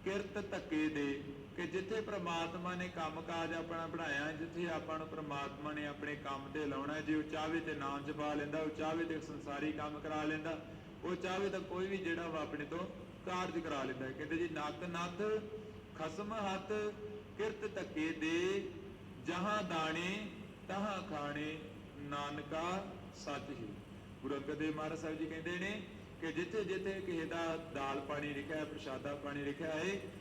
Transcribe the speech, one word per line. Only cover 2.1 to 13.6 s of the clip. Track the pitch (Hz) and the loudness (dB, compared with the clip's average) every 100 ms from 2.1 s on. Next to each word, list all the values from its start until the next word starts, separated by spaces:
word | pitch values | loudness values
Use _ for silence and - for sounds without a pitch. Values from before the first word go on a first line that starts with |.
| 202 175 170 165 175 175 | 0 2 2 0 0 0
ਨੇ | 180 180 | 0 -2
ਕੰਮ | 175 160 156 | 0 0 0
ਕਾਜ | 165 165 165 | -2 0 0
ਆਪਣਾ | 165 165 165 165 | 0 0 -2 -2
ਬਣਾਇਆ, | 165 160 143 156 | -2 0 2 2
ਜਿੱਥੇ | 156 160 170 170 | 0 -2 0 2
ਆਪਾਂ | 160 - 156 | 2 0 -2
ਨੂੰ | 156 | -2
ਪ੍ਰਮਾਤਮਾ | 156 151 143 139 143 147 | -4 -2 -2 -2 -2 -2
ਨੇ | 151 147 | -2 -2
ਆਪਣੇ | 143 147 147 | -2 -2 -2
ਕੰਮ | 139 139 139 | -2 -4 -2
ਤੇ | 151 147 | 0 2
ਲਾਉਣਾ, | 135 139 156 | 2 0 0
ਜੇ | 147 | 4
ਉਹ | 156 | 4
ਚਾਹਵੇ | 151 156 156 165 | 4 0 2 2
ਤੇ | 160 | 0
ਨਾਮ | 147 139 143 143 | 0 0 0 0
ਜਪਾ | 147 147 | 0 2
ਲੈਂਦਾ, | 151 147 156 | 2 2 2
ਉਹ | 156 | 2
ਚਾਹਵੇ | 156 156 165 | 2 2 2
ਤੇ | 165 156 | 2 0
ਸੰਸਾਰੀ | - 143 143 143 151 | -2 -6 -4 0 2
ਕੰਮ | 151 151 147 | 2 0 -2
ਕਰਾ | 156 156 | 0 2
ਲੈਂਦਾ, | 151 156 160 160 - - - - | 2 2 0 -2 -4 -10 -10 -4
ਉਹ | 175 180 | 0 2
ਚਾਹਵੇ | - 185 196 | 2 4 4
ਤਾਂ | 185 | 2
ਕੋਈ | 160 180 190 | 0 0 2
ਵੀ | 196 | 2
ਜਿਹੜਾ | 175 170 165 | 2 2 2
ਵਾ | 160 | 0
ਆਪਣੇ | 143 147 | 0 -2
ਤੋਂ | 147 165 185 - - - - | -2 -2 -2 -4 -10 -8 -2
ਕਾਰਜ | 185 185 | 2 2
ਕਰਾ | 165 | 0